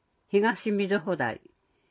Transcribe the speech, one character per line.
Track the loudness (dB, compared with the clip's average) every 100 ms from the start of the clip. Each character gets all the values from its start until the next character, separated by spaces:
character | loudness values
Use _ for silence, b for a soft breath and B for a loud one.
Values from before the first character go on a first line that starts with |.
| _ _ -2
東 | 2 2 0 -2
瑞 | 0 0 0
穂 | 0 -2
台、 | -2 -4 -12 _ _ _ _